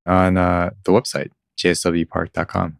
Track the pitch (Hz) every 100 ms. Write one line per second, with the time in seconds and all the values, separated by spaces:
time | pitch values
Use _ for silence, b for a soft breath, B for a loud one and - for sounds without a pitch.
0 | - 92 92 92 90 87 87 - - 185
1 | - - - _ _ - 90 82 90 85
2 | 82 85 85 - 85 92 85 78